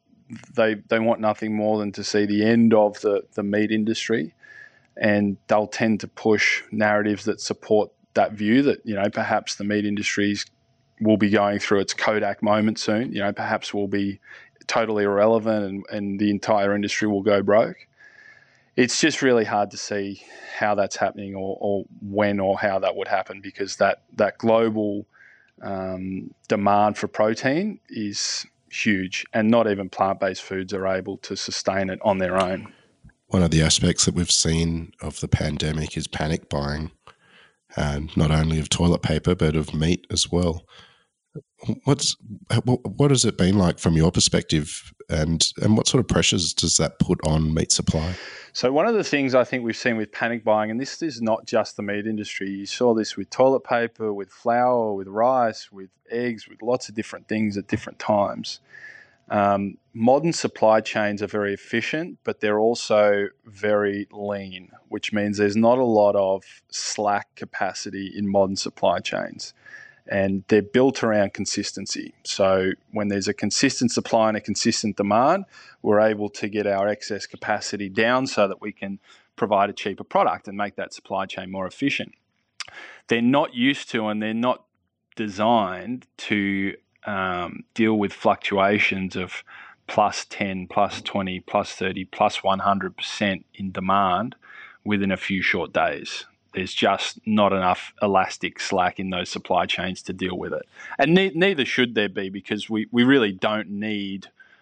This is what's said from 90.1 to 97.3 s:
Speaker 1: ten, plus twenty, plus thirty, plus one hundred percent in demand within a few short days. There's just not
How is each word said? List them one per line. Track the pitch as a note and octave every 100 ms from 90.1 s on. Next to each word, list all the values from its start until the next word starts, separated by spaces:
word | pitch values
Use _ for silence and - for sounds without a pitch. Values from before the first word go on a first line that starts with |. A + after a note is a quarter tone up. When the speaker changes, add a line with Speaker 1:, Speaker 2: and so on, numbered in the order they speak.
| -
Speaker 1:
ten, | - - G2+ F#2+ F#2
plus | - G2 -
twenty, | - G2+ F#2+ F#2
plus | - G#2 F#2+
thirty, | - F#2+ F#2+ F#2
plus | - G#2+ -
one | G2 F#2+
hundred | G2 G2 F#2 -
percent | - - G#2 F#2 -
in | - G2
demand | F#2 F#2 G2 F#2+ F2+ A#2+ - - - - - -
within | G#2 G2
a | F#2
few | - F#2+
short | - F#2 C#2+
days. | E2+ E2 D2 - - - _ _
There's | - F#2
just | - G#2+ F#2+ - -
not | -